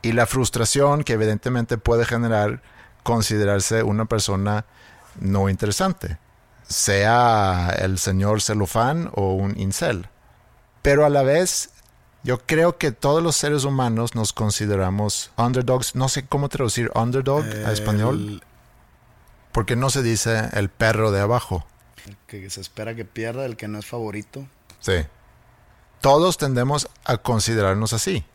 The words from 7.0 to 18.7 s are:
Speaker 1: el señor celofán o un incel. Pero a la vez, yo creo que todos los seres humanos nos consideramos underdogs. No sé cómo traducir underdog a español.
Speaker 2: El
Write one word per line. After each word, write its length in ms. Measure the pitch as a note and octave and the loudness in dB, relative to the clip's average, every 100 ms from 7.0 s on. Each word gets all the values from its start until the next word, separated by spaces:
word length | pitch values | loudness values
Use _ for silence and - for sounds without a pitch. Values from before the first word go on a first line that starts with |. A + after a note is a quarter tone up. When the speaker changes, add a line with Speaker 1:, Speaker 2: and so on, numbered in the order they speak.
| G#2 A#2+ A#2+ A2 G2 F2+ F2 - | 4 6 6 4 4 2 0 0
Speaker 1:
el 180 | F#2+ F#2+ | -2 -2
señor 420 | - F#2+ G2+ G#2+ | 0 0 2 0
celofán 680 | - G#2 G2 A2 A#2+ D#3+ E3 - | 0 -2 0 0 0 0 -4 -4
o 180 | F#2+ | -2
un 260 | F#2+ G2 - | 0 -2 -2
incel. 480 | F#2+ - E3 G2 F2+ _ _ _ _ _ _ _ | -4 -2 -2 -4 -8 _ _ _ _ _ _ _
Pero 240 | C#3+ C#3+ D3+ | 2 4 6
a 40 | |
la 140 | C#3+ | 4
vez, 480 | C3 D3+ F#3 - - - _ _ _ _ | 4 2 2 -2 -6 -14 _ _ _ _
yo 160 | B2+ B2 - | -4 -4 0
creo 320 | D#3+ E3+ E3+ | 2 2 2
que 140 | D3+ | -4
todos 300 | A#2 C#3 D#3 | 0 2 2
los 120 | E3+ D3 | 2 0
seres 280 | D3 D3 C#3 | 0 0 0
humanos 500 | C3+ B2 A2+ A#2 A#2+ | 0 0 0 -2 -2
nos 160 | G#2+ | -4
consideramos 1000 | - G#2+ - G#2+ G2 F#2 G2 G#2 - - - | -2 -2 0 0 0 0 0 -2 -4 -8 -2
underdogs. 580 | A#2+ B2 B2 B2+ A#2+ B2+ | 0 0 0 0 0 -2
No 120 | C3 | -2
sé 160 | - C3 | -2 -4
cómo 220 | C#3+ C#3+ | -4 -4
traducir 440 | - B2 A#2+ A#2 - | -2 -2 -2 -2 0
underdog 480 | A#2 C3 C3 C#3+ A2 G#2+ G#2+ | 0 0 0 -2 -2 -6 -4
a 60 | |
español. 440 | G#2+ G#2+ G#2 A2+ D3+ | -2 0 0 0 -2
Speaker 2:
El 280 | G#2 G2+ - - _ | -6 -10 -16 -20 _